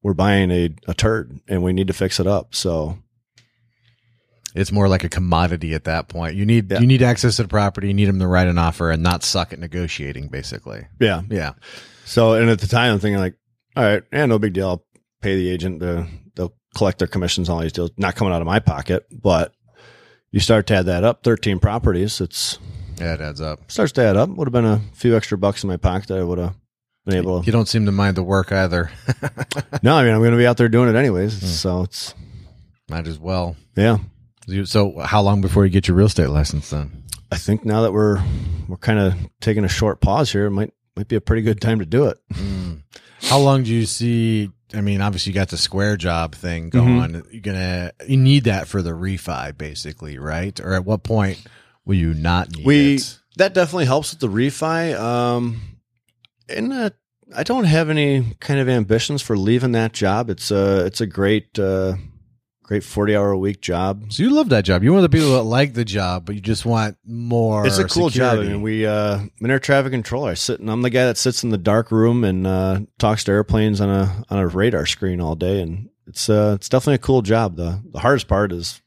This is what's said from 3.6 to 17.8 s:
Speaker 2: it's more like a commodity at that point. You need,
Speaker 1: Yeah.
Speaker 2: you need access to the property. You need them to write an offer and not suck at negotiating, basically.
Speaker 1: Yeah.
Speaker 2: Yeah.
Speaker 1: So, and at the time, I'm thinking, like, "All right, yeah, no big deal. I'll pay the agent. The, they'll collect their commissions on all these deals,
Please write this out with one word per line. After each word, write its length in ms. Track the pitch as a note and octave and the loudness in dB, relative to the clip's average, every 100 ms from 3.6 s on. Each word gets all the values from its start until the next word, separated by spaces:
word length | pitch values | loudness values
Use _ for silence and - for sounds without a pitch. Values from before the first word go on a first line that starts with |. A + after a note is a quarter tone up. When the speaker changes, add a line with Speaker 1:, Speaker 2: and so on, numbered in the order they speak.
| _ _ _ _ _ _ _ _ - - | _ _ _ _ _ _ _ _ -10 -4
Speaker 2:
it's 160 | F#2+ | 0
more 160 | G2+ G2 | 2 4
like 160 | F#2 | 4
a 60 | F2+ | 0
commodity 640 | - F2+ E2 F2+ E2 E2 | -2 2 2 2 0 -4
at 100 | D#2 | -4
that 240 | D#2+ D#2+ - | -2 -6 -6
point. 280 | E2+ E2 F#2 | -8 -6 -2
You 100 | G#2 | 2
need, 260 | A#2 F#2+ | 2 2
Speaker 1:
Yeah. 80 | F#2+ | 2
Speaker 2:
you 80 | A#2+ | 4
need 140 | C3 | 6
access 340 | B2 A2+ B2 - | 4 2 0 0
to 60 | |
the 60 | G2 | 0
property. 380 | G#2 G2+ G2 G2 | 0 0 -2 -2
You 40 | |
need 120 | G2 G2+ | 2 2
them 120 | F#2+ | 2
to 80 | F#2 | 2
write 200 | F2+ F2+ | 2 2
an 100 | E2+ | 2
offer 320 | E2 - E2 | 0 0 -2
and 120 | D#2+ | 0
not 200 | F2 F2 | 0 0
suck 300 | - F#2+ E2+ | -2 -4 -4
at 60 | C2+ | -10
negotiating, 680 | E2 F2 E2+ - C#2 C2 C#2+ | -10 -8 -6 -8 -10 -10 -10
basically. 560 | C#2 - G#1 - G#1+ C2 - | -10 -12 -14 -14 -16 -18 0
Speaker 1:
Yeah. 220 | A2 F2 G2 | 0 0 -4
Speaker 2:
Yeah. 240 | G#2 D2+ - - - - _ - | -6 -6 -10 -20 -20 -20 _ -4
Speaker 1:
So, 280 | - A2+ | 2 4
and 160 | A2+ A#2 | 4 4
at 100 | G#2 | 2
the 80 | G2+ | 0
time, 260 | A2+ B2 | 0 2
I'm 60 | G#2 | 2
thinking, 200 | G#2 G2+ | 0 0
like, 160 | F#2 - _ _ _ - | -2 -6 _ _ _ 0
"All 80 | |
right, 200 | A2 G#2 - | 2 0 -2
yeah, 120 | C#3+ D3 | -2 2
no 140 | A2 | 2
big 140 | G#2+ | 0
deal. 140 | F#2 F#2+ | -2 -2
I'll 160 | F2+ _ _ _ _ | -4 _ _ _ _
pay 140 | G#2 F#2+ | -2 0
the 140 | F2+ | 0
agent. 300 | F2+ F2+ E2 | -2 -4 -4
The, 280 | F2 F2 F2 D#2+ _ - | -4 -4 -6 -12 _ -8
they'll 200 | F2+ _ _ - | -8 _ _ 0
collect 240 | G2+ - | 0 0
their 80 | F2 | -2
commissions 420 | G2 F2 - E2+ | -2 -2 -2 -2
on 80 | E2 | -2
all 40 | |
these 120 | E2 | -4
deals, 180 | - | -4